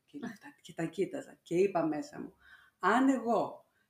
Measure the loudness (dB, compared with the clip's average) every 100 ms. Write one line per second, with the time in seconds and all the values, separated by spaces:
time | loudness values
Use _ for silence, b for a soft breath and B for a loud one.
0 | _ -12 -12 -12 -20 -20 -14 -8 -6 -4
1 | -4 -6 -12 -16 -2 2 2 2 -2 -2
2 | -8 -12 -14 b b b b _ 2 4
3 | 4 2 2 0 0 -6 _ _